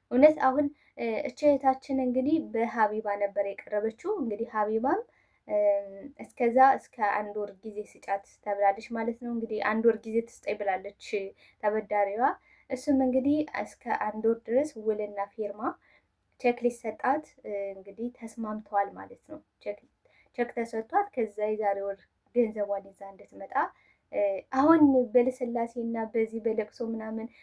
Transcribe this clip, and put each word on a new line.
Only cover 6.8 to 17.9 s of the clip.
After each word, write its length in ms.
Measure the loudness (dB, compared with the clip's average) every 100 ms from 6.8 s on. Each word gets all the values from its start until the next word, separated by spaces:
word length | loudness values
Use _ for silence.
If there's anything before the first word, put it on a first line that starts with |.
| -2 -4 -2
አንድ 220 | 0 -4 -6
ወር 140 | -8 -8
ጊዜ 200 | -14 -12 -12
ስጫት 380 | -14 -6 -6 -6 _
ተብላለች 460 | -6 2 2 2 -4
ማለት 280 | -6 -4 -4
ነው። 120 | -6
እንግዲህ 260 | -6 -4 -4
አንድ 200 | -2 4
ወር 140 | 4 4
ጊዜ 160 | 0 -2
ትስጠኝ 340 | -2 -8 -8 -4
ብላለች 480 | -2 -2 -4 -14 -6 -6 -6 -14 _ _
ተበዳሪዋ። 640 | -2 -2 -2 0 0 2 0 0 _ _ -10
እሱም 280 | -8 0 2
እንግዲህ 360 | 4 2 2 0 0 -6
እስከ 260 | -10 -10 -6 -4
አንድ 220 | -4 -2
ወር 140 | 0 -2
ድረስ 280 | 0 0 0 -4
ውልና 400 | -4 -2 -4 -6 -8
ፊርማ 340 | -6 -8 -4 -6 -8 _ _ _ _ _ _
ቼክ 180 | -2 0
ሊሰጣት፣ 680 | -2 -2 -10 -4 -2 -2 -4 _
እ፣ 120 | -8 -6 -6
እንግዲህ 380 | -10 -16